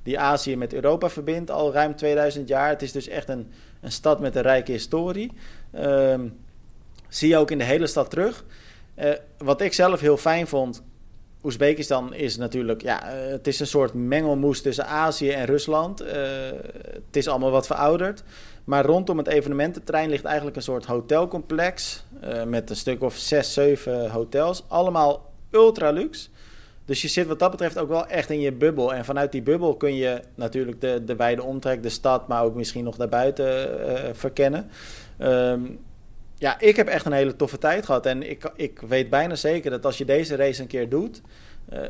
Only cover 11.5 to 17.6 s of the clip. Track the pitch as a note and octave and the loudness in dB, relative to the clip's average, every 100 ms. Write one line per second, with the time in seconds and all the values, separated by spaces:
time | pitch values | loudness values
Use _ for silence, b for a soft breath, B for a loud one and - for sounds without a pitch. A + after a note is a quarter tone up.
11.5 | A#2 C#3+ D3+ D3 C3+ B2 - C3+ A2 A#2+ | 2 4 4 2 -2 -2 -6 -4 -4 -4
12.5 | B2+ A#2 A2+ B2+ A2+ F#2+ C3 C3 C3+ C#3+ | -2 -2 -2 -2 -4 -4 -8 -6 -4 -2
13.5 | C3 D3 D3 C3 A#2+ A#2+ C#3+ D#3 C#3 C#3+ | -2 0 2 2 0 0 0 2 2 2
14.5 | C3+ - A#2+ - D3+ D#3+ D3+ C#3 C#3 A#2+ | 0 -2 -2 -2 0 0 0 0 0 0
15.5 | C#3+ C#3+ D#3 E3+ G3+ - D3 C3+ C3+ C3 | 0 2 0 0 -6 -8 -6 -6 -6 -8
16.5 | C3 - - - - - D3 C#3 C3 C3 | -10 -12 -14 -14 -16 -4 -2 0 2 4
17.5 | C3 | 2